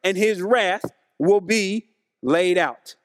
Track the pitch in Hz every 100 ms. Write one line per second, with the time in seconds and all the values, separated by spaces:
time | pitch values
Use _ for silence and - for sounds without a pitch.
0 | 190 190 214 202 190 247 196 196 - _
1 | _ _ 156 202 180 220 190 214 - _
2 | _ _ 127 165 180 180 156 120 - -